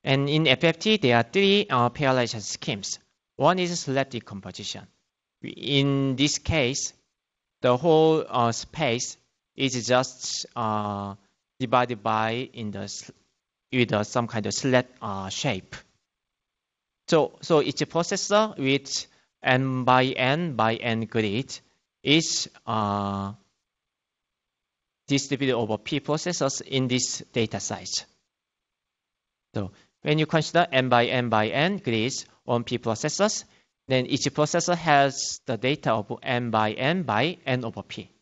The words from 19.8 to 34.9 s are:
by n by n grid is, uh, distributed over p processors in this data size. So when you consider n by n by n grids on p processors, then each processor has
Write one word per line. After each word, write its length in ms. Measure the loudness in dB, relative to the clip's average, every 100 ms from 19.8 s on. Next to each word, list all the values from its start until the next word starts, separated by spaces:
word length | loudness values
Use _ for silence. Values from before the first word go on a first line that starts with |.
by 220 | 4 4 4
n 500 | 0 0 0 -2 0
by 200 | 0 0
n 260 | -2 -2 -2
grid 540 | 0 0 -2 -4 -12 _ _ _ _
is, 480 | 2 2 2 -4 -6 -10 -4
uh, 680 | -2 0 0 -2 -4 -6 -10 _ _ _ _ _ _ _ _ _ _ _ _ _ _ _ _ -2
distributed 480 | -2 0 -2 0 0
over 220 | 0 -4
p 220 | -4 -6
processors 600 | -2 -4 -2 -2 -2 -4
in 260 | -4 -2 0
this 340 | 0 -2 -6 -6
data 260 | -2 -2 -4
size. 460 | -8 -10 -6 -8 -8 _ _ _ _ _ _ _ _ _ _ _ _ _ _
So 180 | -8 -8 _ _ _
when 160 | -2 0
you 80 | 2
consider 400 | 0 2 2 2
n 160 | 2 4
by 200 | 4 4
n 200 | 2 2
by 220 | 2 2
n 280 | 0 -2 -2
grids 480 | -2 0 0 -4 -12 _ -2
on 160 | -2
p 140 | -2 -4
processors, 680 | -2 -2 -4 0 0 -2 -10 _ _ _ -2
then 160 | 0 0
each 160 | -2 -2
processor 420 | 0 0 0 0 0
has 640 | 4